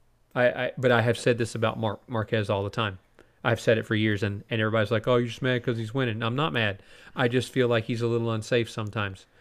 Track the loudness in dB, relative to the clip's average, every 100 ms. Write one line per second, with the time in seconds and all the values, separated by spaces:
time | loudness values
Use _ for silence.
0 | _ _ _ 2 2 2 -4 0 4 4
1 | 4 2 2 0 -2 -2 -2 0 -4 -4
2 | -6 -4 0 -2 0 -2 -2 -2 -4 -4
3 | _ _ -20 _ -2 0 2 2 2 0
4 | 2 0 -2 -4 -4 -2 0 0 0 0
5 | 2 0 0 -4 -2 0 -2 -4 -4 -2
6 | -2 -2 -2 -2 -2 0 0 -2 -12 -20
7 | -12 -2 0 2 0 0 2 2 0 -2
8 | 0 0 0 -4 0 0 0 -4 -6 -4
9 | -4 -6 -18 _